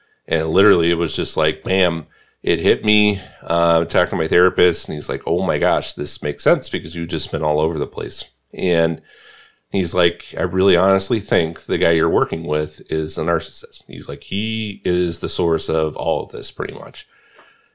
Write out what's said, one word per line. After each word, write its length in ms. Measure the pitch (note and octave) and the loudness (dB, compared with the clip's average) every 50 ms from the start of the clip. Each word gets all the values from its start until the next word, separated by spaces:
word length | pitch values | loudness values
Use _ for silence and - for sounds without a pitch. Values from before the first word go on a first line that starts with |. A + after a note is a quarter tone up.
| _ _ _ _ _ | _ _ _ _ _
And 240 | - - D#2 D#2+ D#2+ | -2 -2 0 0 2
literally 400 | E2 F#2 G2+ G#2+ G2 F2 E2 E2+ | 4 6 6 6 6 6 4 2
it 80 | F2 E2 | 2 0
was 180 | E2+ D#2+ - | 0 -2 -2
just 200 | - E2 - - | -4 -6 -4 -2
like, 280 | E2 D#2 D#2+ D#2+ - - | 0 0 0 0 -2 -4
bam, 420 | - F#2+ F#2+ F#2 F2 E2 E2 D2+ - _ _ _ _ _ _ - | -2 2 2 2 2 2 -2 -6 -10 _ _ _ _ _ _ -2
it 180 | - E2+ E2 | 0 0 2
hit 240 | E2+ G2 A#2 A#2+ - | 4 2 2 2 2
me. 360 | G#2+ G#2+ G#2+ G#2 G#2 G2+ F#2+ - - - - - | 2 4 4 4 2 2 -2 -6 -14 -20 -20 -6
Uh, 420 | - E2+ E2+ E2+ E2+ E2 E2 E2+ | -2 0 2 4 4 4 2 2
talked 260 | E2 - G2 F2+ - | 2 2 2 2 2
to 60 | - | 0
my 120 | F2 D#2+ D#2 | -2 -2 2
therapist 600 | F2 F2 F2+ F#2 F2+ - F2+ F2+ D#2+ - - - | 4 4 4 4 6 4 4 4 4 0 -4 -8
and 60 | D#2+ | -8
he's 140 | D2+ - - | -8 -6 -6
like, 140 | - - - | -6 -6 -4
"Oh 180 | - E2 F2+ F#2+ | -2 -2 0 0
my 140 | F2 D2+ D2+ | 0 0 0
gosh, 340 | F2 F2+ E2+ D2+ C#2+ - - | 2 2 2 0 -2 -4 -8
this 300 | - D2 C#2+ - - - | -8 -8 -8 -8 -6 -6
makes 200 | D2 C#2+ - - | -6 -6 -2 0
sense 260 | D3 F3 D3 - - | 2 2 2 0 -6
because 260 | - F#2+ E2+ D#2+ E2 | -8 -8 -8 -8 -8
you've 140 | F2 E2+ E2 | -8 -6 -4
just 220 | E2 D#2 - - | -4 -6 -4 -4
been 120 | - D2+ D#2 | -4 -2 0
all 180 | D#2 D2+ D2+ | 0 2 2
over 180 | D#2 E2 E2+ D2+ | 2 0 0 -2
the 80 | C#2+ | -4
place." 440 | - - - - - - - - - _ _ _ _ - | -6 -6 -8 -8 -8 -8 -10 -12 -14 _ _ _ _ -8
And 480 | F2 F#2+ F2+ F2 E2 E2 E2 E2 - - _ - - - - - - - _ _ _ _ _ | -4 0 2 2 4 2 2 0 -4 -8 _ -20 -20 -20 -20 -20 -20 -20 _ _ _ _ _
he's 220 | - G2 F#2 E2 F#2+ | -2 -2 -2 0 2
like, 420 | F#2 F2 F2 - - - - - - | 2 2 2 2 -2 -10 -12 -6 -4
"I 40 | E2+ | -4
really 320 | F2 F2+ F#2 F#2+ G2 F2+ | -2 0 2 4 4 4
honestly 440 | E2+ F#2 G2 G2 F#2+ F#2+ - B2 G#2+ | 4 4 4 4 2 2 0 -2 -4
think 440 | G2 - A#2 F#2 E2 D#2+ E2 - - | -2 0 0 0 0 0 -4 -10 -6
the 120 | - F#2 | -4 -2
guy 140 | E2+ F2 E2 | 0 2 2
you're 180 | E2+ E2 D#2+ E2 | 2 2 2 2
working 360 | F2 A2+ C3 - - D#2+ D#2 | 2 0 0 -2 -4 -6 -4
with 360 | D#2 D2+ D2+ D#2 D#2 - - - - | -2 -2 -2 -2 -4 -8 -16 -10 -6
is 280 | D#2+ D#2 D#2 D2+ - E2+ | -4 -4 -4 -4 -6 -4
a 60 | D#2 | -2
narcissist." 600 | E2+ E2+ D#2+ - - - - - - - - - - | 0 0 -2 -2 -6 -12 -16 -16 -16 -20 -20 -18 -16
He's 200 | F2 E2 - - | -16 -14 -12 -12
like, 160 | C#2+ C#2 - | -12 -12 -10
"He 560 | - F#2+ G2+ G#2+ A2 A2 A2 A2 G#2 G2 - - | -8 -6 -4 -4 -4 -4 -4 -6 -6 -8 -6 -2
is 340 | F#2 F2 F2 F2+ E2+ E2 - | 0 0 2 0 0 -2 -4
the 80 | - D#2+ | -6 -6
source 400 | - - F2 E2+ E2 D#2+ - - | -2 -2 0 0 0 0 0 -2
of 280 | D#2+ D#2+ D#2+ D#2 - | 0 0 0 0 -2
all 280 | - - E2+ D#2+ D2 - | -4 -2 -2 -2 -2 -4
of 80 | - - | -8 -12
this 180 | - - - | -12 -12 -12
pretty 220 | - - - - - | -10 -8 -8 -8 -8
much." 340 | - - - - - - - _ _ _ _ _ - - _ _ _ _ _ | -12 -14 -16 -16 -18 -20 -20 _ _ _ _ _ -20 -20 _ _ _ _ _